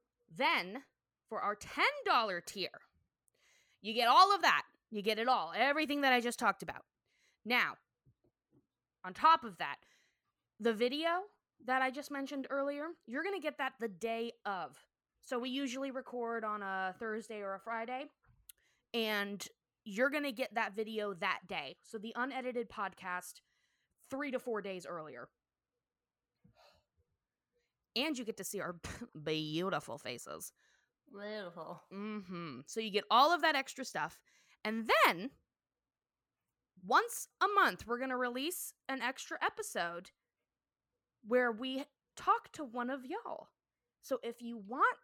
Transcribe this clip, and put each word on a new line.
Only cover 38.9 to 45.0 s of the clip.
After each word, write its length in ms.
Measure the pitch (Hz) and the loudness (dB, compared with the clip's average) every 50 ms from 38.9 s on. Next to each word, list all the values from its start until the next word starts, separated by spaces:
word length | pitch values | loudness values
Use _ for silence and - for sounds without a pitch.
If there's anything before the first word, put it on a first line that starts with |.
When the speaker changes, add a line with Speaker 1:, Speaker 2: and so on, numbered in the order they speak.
| 269 262 | -6 -4
Speaker 1:
extra 360 | 226 247 277 - - - 330 - 320 | -2 -4 -4 -6 -8 -10 -4 -2 -2
episode 640 | 403 - - 415 - - 208 170 170 170 175 185 - - _ _ _ _ _ _ _ _ _ _ _ _ _ _ _ _ _ _ _ _ _ - | -2 -2 -4 -6 -6 -2 -2 -2 -2 -4 -8 -12 -14 -20 _ _ _ _ _ _ _ _ _ _ _ _ _ _ _ _ _ _ _ _ _ -2
where 260 | 208 240 254 247 240 | 2 4 4 4 4
we 320 | 220 208 262 262 262 262 285 - _ _ _ _ _ - | 0 -2 -4 -4 -4 -6 -6 -8 _ _ _ _ _ 0
talk 340 | - 359 427 453 - - - | 2 4 4 4 2 -4 -12
to 100 | - 302 | -10 -10
one 260 | 233 226 247 240 247 | -6 -4 -4 -2 -2
of 160 | 277 269 254 | -4 -6 -6
y'all. 440 | 254 349 466 - - - - - - _ _ _ _ _ _ _ _ _ _ | -6 -8 -8 -6 -8 -10 -10 -12 -16 _ _ _ _ _ _ _ _ _ _
So 160 | - - 269 - - | -6 -4 -4 -4 -4
if 180 | 233 233 - | -6 -8 -8
you 160 | 240 233 233 226 | -10 -10 -10 -10
want 400 | 190 196 240 294 440 494 480 - | -10 -6 0 4 4 4 4 0